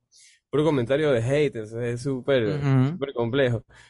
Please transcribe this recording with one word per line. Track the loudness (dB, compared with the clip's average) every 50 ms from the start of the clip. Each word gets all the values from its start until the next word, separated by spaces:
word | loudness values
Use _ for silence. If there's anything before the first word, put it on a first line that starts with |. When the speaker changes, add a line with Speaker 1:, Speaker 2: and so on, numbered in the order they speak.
| _ _ _ -20 -20 -20 _ _ _ _
Speaker 1:
puro | -2 0 2
comentario | 2 2 0 0 0 0 2 2 2 2
de | 2 2
hate. | 0 2 2 0 0 -2
Entonces | -6 -10 -10 -8 -6 -6 -4 -6
es | -4 -4
súper, | -4 -6 -4 -2 0 2 2 2 0 -2 -2 0
Speaker 2:
Ujú. | 2 4 4 4 2 0 -4
Speaker 1:
súper | -6 -6 -4
complejo. | -4 -2 -2 0 0 2 2 0 -2 -6 _ -20 -20 -20